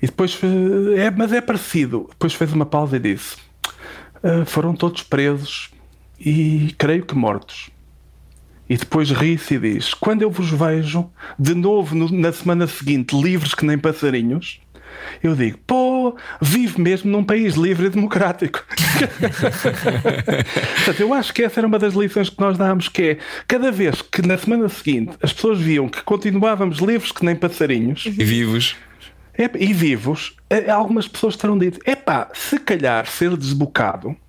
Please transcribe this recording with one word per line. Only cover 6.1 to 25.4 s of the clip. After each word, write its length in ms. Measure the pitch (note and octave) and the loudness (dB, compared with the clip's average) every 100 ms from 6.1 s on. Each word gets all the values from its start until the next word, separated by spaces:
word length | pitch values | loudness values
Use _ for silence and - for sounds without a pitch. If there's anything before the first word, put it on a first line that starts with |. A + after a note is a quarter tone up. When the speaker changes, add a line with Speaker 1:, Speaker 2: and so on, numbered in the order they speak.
| - | -6
Speaker 1:
e 560 | - D3+ D#3 D#3 D3+ - | 0 2 2 2 0 0
creio 280 | C#3+ E3 F3 | 0 0 0
que 100 | C#3 | 0
mortos." 540 | A2+ G2+ - - - - - - - - - - - - - | 0 0 -6 -18 -18 -20 -20 -20 -20 -20 -20 -20 -20 -20 -4
E 60 | A#2+ | -4
depois 340 | - D#3+ D3 | 0 0 2
ri-se 420 | C3 D#3 E3 - C#3 | 2 2 0 0 0
e 40 | |
diz, 340 | A2 G#2 - | 0 -2 -2
"Quando 280 | - - G#3+ | -4 0 2
eu 80 | G#3+ | 0
vos 200 | F3 F3 | 0 -2
vejo 580 | D3+ D#3+ D#3+ D3+ D#3+ F3 - - - | 2 2 2 0 -2 -4 -8 -20 -2
de 140 | C3+ F3 | 0 2
novo 400 | F3+ G#3 E3+ D#3+ | 2 2 0 0
no, 140 | E3 | 0
na 220 | F3+ E3 | 2 0
semana 340 | E3 F3 F3 E3+ | 0 0 2 0
seguinte, 480 | - C#3 C#3+ B2 C#3+ | -2 -2 0 0 0
livres 400 | D#3 F3+ D3 - | 2 0 0 -2
que 100 | D3+ | 0
nem 120 | D3+ | 2
passarinhos, 840 | D#3 D#3 D3 B2+ A#2 C#3+ F3 - - - - - - - | 0 0 0 0 0 -2 -6 -16 -20 -20 -20 -16 -16 -4
eu 120 | E3 D#3 | -2 2
digo: 200 | A#2 G2+ - | 0 -2 -2
Pô, 520 | B3+ B3+ C4 B3+ A#3+ - - | 2 2 2 0 -4 -14 -2
vive 400 | C#3+ G3 A#3+ E3+ | 2 2 2 2
mesmo 280 | E3+ F#3 G3+ | 0 2 0
num 140 | G3+ | 0
país 320 | G3+ G#3 A3 D3+ | 2 2 2 2
livre 300 | E3+ F3+ F#3 | 2 2 2
e 40 | |
democrático." 720 | F#3+ G#3 F#3+ F#3 F3 E3+ - - | 2 0 2 0 0 -4 -4 -10
<laughs> 960 | - D#3+ - C#4 - A3 D3+ - - - - - B2 - C3+ - C#3 A#2+ - - - | -4 -2 0 0 -2 -4 0 -2 0 -4 -2 -2 0 0 -2 -2 -2 0 -2 -4 0
Portanto, 240 | - E3 | 0 2
eu 140 | G#3 | 2
acho 200 | C4+ A#3 | 0 -2
que 100 | - | 0
essa 160 | A#3 - | 0 2
era 80 | A3+ | 2
uma 120 | G#3+ | 2
das 140 | G#3 | 2
lições 360 | F#3+ G3+ G#3 F#3+ | 2 0 0 -2
que 100 | - | 0
nós 180 | G3 F#3 | 0 2
dámos: 300 | F#3+ F#3 F3 | 2 2 -2
que 140 | - | 0
é, 140 | E3+ D3+ - - - | 0 0 -4 -14 -2
cada 240 | B3 C4 | 0 0
vez 300 | G3 F#3 C#3+ | 2 0 0
que 200 | - - | -4 0
na 160 | F3+ F#3 | 2 2
semana 300 | - A#3 A3 | 2 0 0
seguinte 440 | - - C3+ A2+ - | -2 -2 -2 -2 -4
as 120 | D3+ | -4
pessoas 260 | - | 0